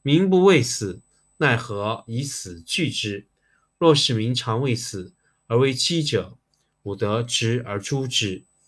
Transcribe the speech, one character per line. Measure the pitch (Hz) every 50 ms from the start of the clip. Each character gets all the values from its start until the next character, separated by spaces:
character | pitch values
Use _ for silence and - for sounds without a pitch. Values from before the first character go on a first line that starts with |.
民 | _ 139 143 165 190 190
不 | 185 185 180
畏 | 196 190 151 123
死， | 120 - - 110 98 90 - _ _ _ _ _ _ _ _
奈 | 156 143 120
何 | 117 - - 107 101 101 107 113 - -
以 | - 113 120 143
死 | 143 - - - 95 90 82
惧 | 85 - - - 170 123
之？ | 107 - - 110 101 101 - _ _ _ _ _ _ _ _ _ _
若 | _ 175 165 156
是 | 147 - - 127
民 | 110 107 117 127
常 | 120 - - 110 113
畏 | 135 139 117
死， | 110 - - - 98 90 90 _ _ _ _ _ _ _ _
而 | 117 120
为 | 135 139 131
鸡 | 123 - - 170 165 151
者， | 147 - 104 87 92 - _ _ _ _ _ _ _ _ _ _
吾 | 101 101
得 | 98 113 104 104 113 120
执 | 120 - - 120 113 117 123 120
而 | 113 104 98
诛 | 98 - 143 135 135
之。 | 131 127 - 110 101 95 95 - _ _ _ _